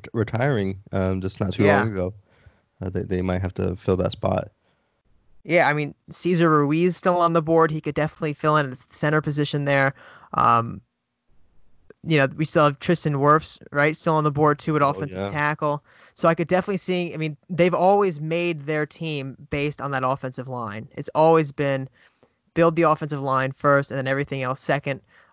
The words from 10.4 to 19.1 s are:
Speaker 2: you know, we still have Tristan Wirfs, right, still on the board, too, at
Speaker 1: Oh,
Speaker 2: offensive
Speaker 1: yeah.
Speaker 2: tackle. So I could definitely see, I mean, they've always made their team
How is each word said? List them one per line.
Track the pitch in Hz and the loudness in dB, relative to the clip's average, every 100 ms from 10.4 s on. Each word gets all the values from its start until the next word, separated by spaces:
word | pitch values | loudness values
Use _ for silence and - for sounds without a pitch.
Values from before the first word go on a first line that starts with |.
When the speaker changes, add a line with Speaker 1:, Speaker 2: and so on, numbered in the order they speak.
| 117 117 117 - - _ _ _ _ _ _ - - - - _ - | 4 4 0 -8 -18 _ _ _ _ _ _ -20 -20 -20 -20 _ -2
Speaker 2:
you | 151 | 2
know, | 135 151 | 2 -2
we | |
still | 156 170 | 0 2
have | 147 139 | 2 2
Tristan | - 170 156 | -2 0 0
Wirfs, | 139 143 156 - - - | 2 4 4 0 -14 -6
right, | 143 151 156 | 0 0 0
still | 170 | 0
on | 156 | 0
the | 151 | 0
board, | 147 151 143 | 2 2 2
too, | - 151 | -2 0
at | |
Speaker 1:
Oh, | 139 | 0
Speaker 2:
offensive | 143 95 92 | 0 -8 -6
Speaker 1:
yeah. | 101 | -6
Speaker 2:
tackle. | 156 147 151 151 147 - _ _ | -2 -4 -2 -4 -4 -10 _ _
So | - 170 | 0 0
I | |
could | 165 165 | 2 0
definitely | 180 202 190 | 0 0 -4
see, | - 180 175 | -4 -4 -4
I | 156 | -4
mean, | 156 147 - | -6 -8 -6
they've | 170 180 | 2 2
always | 170 180 202 196 147 | 4 4 4 2 -2
made | 156 170 175 160 139 | -4 -2 -2 -4 -4
their | 151 | -4
team | 151 - 165 | -4 -6 -8